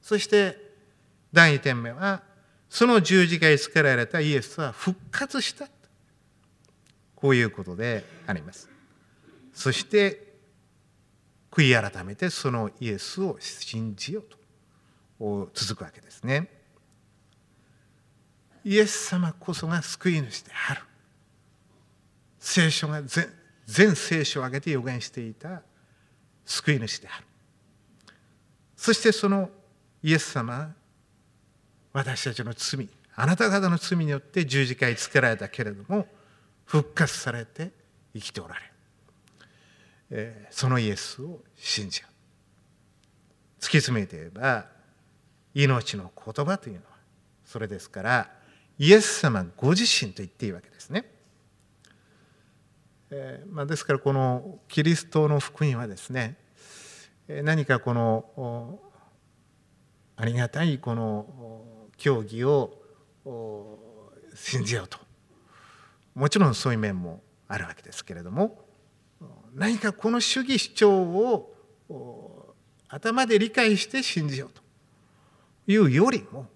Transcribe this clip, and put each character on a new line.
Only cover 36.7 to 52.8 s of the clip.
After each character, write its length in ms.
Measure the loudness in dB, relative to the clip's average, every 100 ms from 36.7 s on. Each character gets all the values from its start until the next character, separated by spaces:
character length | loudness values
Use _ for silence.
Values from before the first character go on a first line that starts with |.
| 0 0
活 240 | 0 -2 -2
さ 140 | -8
れ 120 | -8
て 280 | -12 -12 -14 _ _ _ _
生 60 | -16
き 100 | -12
て 100 | -12
お 80 | -12
ら 60 |
れ 60 | -16
る。 60 | -16 _ _ _ _ _ _ _ -20 _ _ _ _ _ _
え 360 | -12 -10 -14 -16
ー、 40 |
そ 140 | -4 0
の 100 | 0
イ 100 | 0
エ 80 | -4
ス 260 | -8 -12
を 180 | -14 -16 _ _
信 340 | -6 -6 -6
じ 100 | -10
よ 80 | -12
う。 1500 | _ _ _ _ _ _ _ _ _ _ _ _ _ _ _
突 0 |
き 40 | 0 2
詰 220 | 2 -2
め 60 | -4
て 100 | -10
言 100 | -18
え 20 |
ば、 360 | -4 -2 -2 -4 _ _ _ _ _ _ _ _
命 420 | 2 2 2 -2 -10
の 140 | -12 -18
言 280 | -14 -6
葉 140 | -4 -4
と 100 | -6
い 40 |
う 40 | -16
の 40 | -18
は、 100 | _ _ _ _ _
そ 140 | _ -10
れ 100 | -8
で 100 | -10
す 120 | -14
か 120 | -10
ら、 280 | -2 -2 -2 -12 _ _ _ _
イ 140 | 8
エ 80 | 8
ス 180 | 8 0
様 240 | 0 0 -4 -2
ご 140 | 2
自 120 | 2
身 300 | 2 0 -2
と 100 | -10
言 40 | -16
っ 40 |
て 160 | _ -10
い 20 |
い 40 |
わ 80 | -10
け 100 | -16
で 100 | _
す 100 | -4
ね。 300 | -2 -2 _ _ _ _ _ _ _ _ _ _ _ _ _ _ _ _ _